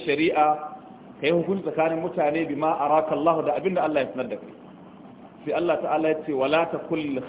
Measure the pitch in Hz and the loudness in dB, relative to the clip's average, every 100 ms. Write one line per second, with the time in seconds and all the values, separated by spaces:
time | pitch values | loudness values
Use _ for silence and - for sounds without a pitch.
0 | - 143 170 160 151 151 - - - - | 0 2 2 4 4 2 -4 -14 -18 -20
1 | - - 143 170 165 196 156 160 160 165 | -20 -4 0 2 0 -2 -2 0 0 0
2 | 175 180 147 160 151 139 156 156 143 156 | -4 0 0 0 -2 0 0 0 2 2
3 | 156 143 160 160 151 - 190 180 156 147 | 2 2 2 2 2 0 0 0 0 0
4 | 127 131 120 - - - - - - - | -2 -4 -6 -8 -12 -18 -20 -20 -20 -20
5 | - - - - 147 151 170 151 160 156 | -20 -20 -20 -14 -4 -2 0 0 0 0
6 | 156 156 - 135 135 156 165 165 - 160 | 2 0 -2 0 2 2 2 -4 -4 -4
7 | 147 131 | -2 -4